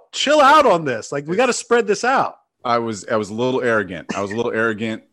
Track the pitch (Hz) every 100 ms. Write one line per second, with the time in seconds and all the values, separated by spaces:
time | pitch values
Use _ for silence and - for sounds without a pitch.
0 | _ - 269 302 269 302 269 175 151 113
1 | - 143 147 190 254 - - 240 214 202
2 | 240 262 120 - _ _ 123 120 117 104
3 | 95 113 101 110 127 127 123 110 92 85
4 | - 95 98 110 117 113 113 104 110 110
5 | _